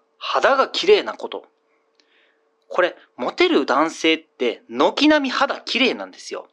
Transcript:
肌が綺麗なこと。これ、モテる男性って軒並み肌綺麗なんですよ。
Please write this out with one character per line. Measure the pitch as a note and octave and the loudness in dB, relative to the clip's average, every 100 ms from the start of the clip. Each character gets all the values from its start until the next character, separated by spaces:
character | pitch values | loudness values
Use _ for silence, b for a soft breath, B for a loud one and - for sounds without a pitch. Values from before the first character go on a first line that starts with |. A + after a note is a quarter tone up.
| _ _ | _ _
肌 | - - G#3+ C4+ | -6 0 2 2
が | B3+ | 0
綺 | - E3+ | 0 4
麗 | G3+ | 4
な | A#2+ | 2
こ | G#2 A#2 | -8 -12
と。 | F#2+ - _ _ _ _ _ _ _ _ _ _ _ - | -12 -16 _ _ _ _ _ _ _ _ _ _ _ -8
こ | - | -2
れ、 | F3 - b - | -2 -4 b -8
モ | - | -6
テ | - F4+ | 0 2
る | C#4 | 2
男 | C3 B2+ D#3+ | 2 0 0
性 | - E3 | 0 0
っ | D#3+ | 0
て | - - B2 F#2+ - | -4 -6 -4 -4 -6
軒 | A#2 E3 - D4 | 0 0 2 2
並 | D4+ | 2
み | C4+ | 0
肌 | B3 C4+ - | -2 -2 -4
綺 | - A#3+ | -6 -2
麗 | B3+ | 0
な | A#2+ | -2
ん | F#2 | -8
で | F2+ | -16
す | - | -14
よ。 | G#2 - | -14 -14